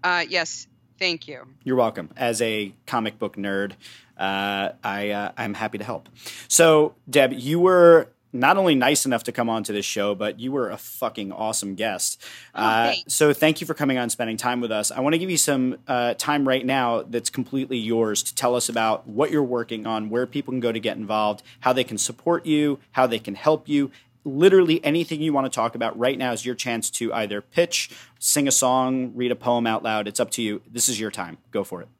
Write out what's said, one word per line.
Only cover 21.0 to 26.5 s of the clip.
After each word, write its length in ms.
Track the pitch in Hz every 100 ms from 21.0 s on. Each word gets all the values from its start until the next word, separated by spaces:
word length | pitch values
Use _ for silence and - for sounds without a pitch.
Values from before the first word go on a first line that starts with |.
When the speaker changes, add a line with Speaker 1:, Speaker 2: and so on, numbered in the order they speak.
| 104 107 107 104 - -
Speaker 2:
how 140 | 127
they 100 | 127
can 160 | 123 107
support 480 | - 120 - 170 165
you, 320 | 151 147 139 _
how 120 | - 131
they 140 | 113
can 160 | - 98
help 320 | 151 156 -
you, 220 | 147 135 - _ _ -
literally 580 | 135 180 190 175 160
anything 380 | 147 160 160 160
you 100 | 156
wanna 180 | 143 135
talk 260 | - 117 117
about 200 | 117 110
right 180 | 123 135
now 140 | 127
is 120 | 117
your 120 | 117